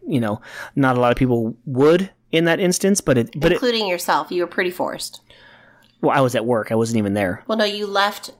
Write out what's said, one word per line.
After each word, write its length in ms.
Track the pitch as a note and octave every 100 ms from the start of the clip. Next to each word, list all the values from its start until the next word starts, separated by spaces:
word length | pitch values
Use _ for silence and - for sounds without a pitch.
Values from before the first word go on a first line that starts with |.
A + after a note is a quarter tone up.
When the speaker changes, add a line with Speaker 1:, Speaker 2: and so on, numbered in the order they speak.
| D#4+
Speaker 1:
you 140 | C#3
know, 200 | G#2+ G#2 - - -
not 220 | - C3+ B2
a 40 |
lot 120 | A#2+
of 60 | A#2+
people 360 | B2+ A#2 A2+ - D#3
would 440 | B2+ D3+ F3 F#3+ _ _
in 120 | E3
that 160 | E3+ E3
instance, 400 | F3 F3+ G3 G3+
but 160 | - B2+
it, 140 | A2+ D3+
but 120 | E3
it 20 |
Speaker 2:
Including 320 | F3+ B3 A3+ G3+
yourself. 440 | F3 - D#3 D3+
You 120 | F3+
were 60 | F3
pretty 220 | - F3+
forced. 520 | - G#2 - - - _ - - - _ _ _ -
Speaker 1:
Well, 120 | D3
I 60 | C#3
was 140 | B2+
at 100 | A#2
work. 260 | A#2 A#2 -
I 40 |
wasn't 240 | A2+ A2+ A2+
even 160 | G2+
there. 280 | G2+ F#2+ - -
Speaker 2:
Well, 100 | A3
no, 80 |
you 220 | G#3 G#3 G3+
left 460 | G3 G3+ G#3 - -